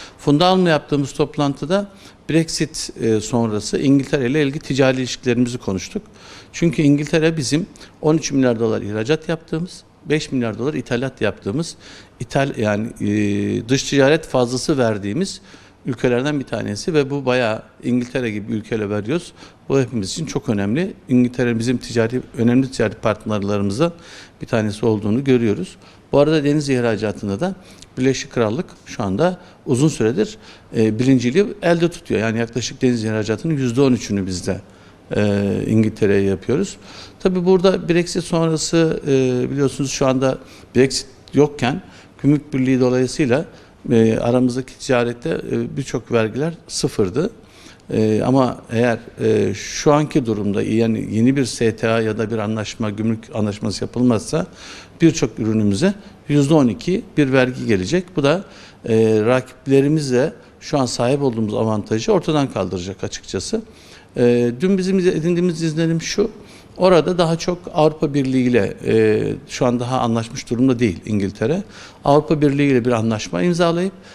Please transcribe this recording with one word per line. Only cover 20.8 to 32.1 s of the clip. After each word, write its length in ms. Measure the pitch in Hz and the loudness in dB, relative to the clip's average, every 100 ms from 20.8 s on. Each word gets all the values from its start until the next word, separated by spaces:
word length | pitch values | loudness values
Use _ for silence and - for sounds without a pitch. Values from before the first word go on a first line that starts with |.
| 190 - - | -4 -8 0
İngiltere 500 | 123 123 123 120 113 | 2 2 0 -2 0
bizim 180 | 117 123 | -2 -4
ticari, 440 | - 117 113 127 - - | -2 0 0 -2 -6 0
önemli 340 | 117 123 135 | 2 4 0
ticari 220 | - 110 | 0 -2
partnerlerimizden 1000 | - 113 104 110 107 98 104 101 104 170 170 - - - - | 0 -2 -2 -2 -4 -2 -2 -2 0 -2 -2 -20 -20 -20 -16
bir 60 | - | -4
tanesi 380 | 117 107 98 120 | -2 -2 -2 0
olduğunu 380 | 107 104 117 | 0 0 -2
görüyoruz. 520 | 139 123 117 101 185 - - - - | 4 2 4 -2 -4 -12 -20 -20 0
Bu 80 | 139 | 4
arada 240 | 147 160 | 4 4
deniz 260 | 143 151 139 | 2 0 0
ihracatında 720 | 127 120 104 107 98 104 98 | 0 0 0 -2 -4 -4 -4
da 160 | 180 190 - - - - | -4 -6 -14 -20 -18 -2
Birleşik 340 | 131 127 - | 0 0 -4
Krallık 340 | 127 110 123 185 - - | -2 -2 -2 -8 -12 -18
şu 180 | - | -6
anda 360 | 101 98 170 180 - - - | -4 0 0 0 -12 -18 -2
uzun 220 | 120 156 | 2 2
süredir, 500 | - 113 147 214 - - - - 123 | 2 0 0 -2 -4 -20 -20 -8 0
e, 220 | 110 107 | 0 2
birinciliği 460 | 127 135 120 156 208 - | 2 4 4 0 0 0
elde 280 | 170 170 170 | 0 2 0
tutuyor. 320 | - - | -2 -4